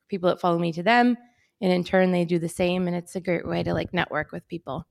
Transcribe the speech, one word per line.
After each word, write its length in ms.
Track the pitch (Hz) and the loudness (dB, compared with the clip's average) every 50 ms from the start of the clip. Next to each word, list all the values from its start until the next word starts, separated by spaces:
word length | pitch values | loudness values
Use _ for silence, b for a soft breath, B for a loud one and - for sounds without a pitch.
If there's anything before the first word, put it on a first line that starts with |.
| _ _ | _ _
people 200 | - 190 170 180 | -6 0 0 0
that 120 | - - | 0 2
follow 180 | - 180 170 170 | 0 0 2 2
me 140 | 175 170 | 0 -2
to 100 | 160 170 | -2 -2
them, 340 | 170 208 233 240 240 247 240 240 b b b b b b b _ | 0 2 4 4 4 4 2 -2 b b b b b b b _
and 100 | - 185 | 0 2
in 120 | 180 180 175 | 2 2 0
turn 260 | - - 185 185 185 | 2 4 4 4 4
they 140 | 180 175 175 | 4 2 2
do 140 | 165 175 170 | 2 0 0
the 100 | 165 165 | -2 -4
same. 380 | - - 185 175 180 185 185 175 | -2 -2 -2 0 0 0 -2 -2
And 80 | 175 | -4
it's 180 | 175 170 - - | -4 -6 -8 -10
a 40 | 185 | -8
great 260 | 175 185 175 165 - | -4 -2 -2 -2 -2
way 160 | - 170 170 | -4 -4 -4
to, 100 | 170 170 170 | -2 -2 -2
like, 200 | 165 165 - - | -2 -4 -2 -2
network 380 | 175 - - - 147 151 - | -4 -2 -2 -4 -4 -6 -6
with 140 | - 170 - _ | -10 -14 -12 _
people. 380 | - 165 - - 131 160 165 - | -12 -12 -10 -10 -10 -10 -10 -14